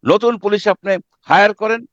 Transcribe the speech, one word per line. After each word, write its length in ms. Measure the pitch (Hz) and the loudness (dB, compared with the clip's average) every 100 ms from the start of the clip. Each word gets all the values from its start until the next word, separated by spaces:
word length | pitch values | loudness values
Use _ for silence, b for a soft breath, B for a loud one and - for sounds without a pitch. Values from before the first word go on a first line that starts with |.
| 123 | 2
নতুন 320 | 202 233 226 | 2 2 -2
পুলিশ 300 | 202 208 208 | -4 -2 -2
আপনি 300 | 185 196 185 _ _ | -4 -4 -6 _ _
হায়ার 320 | - 175 208 | 0 2 2
করেন 320 | 208 220 226 240 | 0 -6 -6 -8